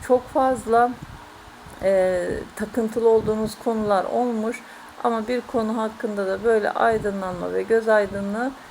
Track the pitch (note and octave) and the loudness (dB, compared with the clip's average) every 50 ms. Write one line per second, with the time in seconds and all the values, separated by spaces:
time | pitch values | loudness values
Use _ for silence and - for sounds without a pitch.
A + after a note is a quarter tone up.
0 | - - B3+ B3+ B3+ - - D4+ C4 C4 C4 A#3 G#3 A3 A3+ A#3 A#3+ B3 B3+ - | 4 4 2 2 2 0 0 2 2 2 0 0 0 2 4 4 4 4 0 -6
1 | - - - - - - - - - - - - - - - - - F#3+ G3 F#3+ | -12 -16 -16 -18 -18 -20 -20 -20 -20 -20 -20 -20 -20 -20 -14 -4 0 2 4 4
2 | F#3 F#3 F#3 F3+ F3 F#3 F#3 - - - - - G#3+ G#3+ - A#3+ A3+ A3 A3 B3 | 4 2 2 0 -2 -4 -6 -6 -8 -12 -8 -8 -8 -4 -2 -2 -2 0 -2 2
3 | A3+ A3+ A3+ A3 G#3+ G#3+ A3 G#3+ A3 G#3+ - - - A#3+ A3+ A3 G#3+ G#3 G3+ F#3+ | 4 4 4 4 4 2 -2 0 -2 -4 -6 -6 -4 -2 -2 0 0 2 2 2
4 | - - - A#3 B3 B3 A#3 A3 G#3+ A3+ A#3+ - - - - - - - - - | 2 0 0 0 0 0 -2 -2 -4 -4 -6 -8 -12 -18 -20 -20 -20 -20 -18 -4
5 | - A#3+ A#3 A3+ G#3+ A3 B3 A#3+ A#3+ - - A#3 A3 A3 A3 A#3 A3 A3 A3 - | -2 0 0 0 -2 -2 -4 -4 -4 -2 -2 -2 -2 0 -2 -2 -2 -4 -4 -6
6 | - A3 G#3 G3+ G3 F#3+ F#3+ G3 G3+ A#3 A3+ A3 G3+ - - - - A#3 A3+ A3 | -6 -4 -4 -2 -2 -2 -2 0 2 4 4 4 2 0 0 2 2 2 2 2
7 | G#3 G#3 G3 G3 F#3+ F#3 F#3 F3 F3 F3+ F3+ F#3+ F#3+ G3+ A3 A3+ A3 A3 G#3+ G#3+ | 0 -2 -4 -4 -4 -6 -6 -6 -6 -2 -2 -2 0 2 2 2 4 4 4 4
8 | G#3 G3 G3 G3+ G3+ G3+ G3+ A3 A#3+ C4+ C4+ - - - | 4 2 -2 -6 -4 -4 -2 -2 -4 -4 -6 -10 -18 -20